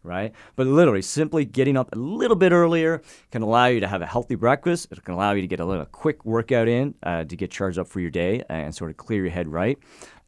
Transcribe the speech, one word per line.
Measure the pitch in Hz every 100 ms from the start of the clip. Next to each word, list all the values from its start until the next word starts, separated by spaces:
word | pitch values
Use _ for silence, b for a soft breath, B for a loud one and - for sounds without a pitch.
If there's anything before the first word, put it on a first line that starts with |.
| 85
right? | 90 110 B B -
But | 131
literally, | 143 170 101
simply | 92 - 156 160
getting | 135 127 131 135
up | 127
a | 110
little | 131 214 247 208
bit | 185
earlier | 175 170 165 160 165 B B B
can | 120
allow | 110 117 123
you | 123
to | 95
have | 98
a | 80
healthy | 120 120
breakfast. | 107 117 139 170 170 -
It | -
can | -
allow | 87 101
you | 101
to | 92
get | 90
a |
little | 85 95 71
quick | - 156 147
workout | 110 113 117 123 113
in, | 120 139 -
uh, | - 85
to | 78 85
get | 90
charged | - 98 87
up | 85
for | 98
your | 87
day | 85 87 113 -
and | 80 76
sort | 80 82
of | 78
clear | - 107
your | 92
head | 87 82
right. | 80 101 - B B B B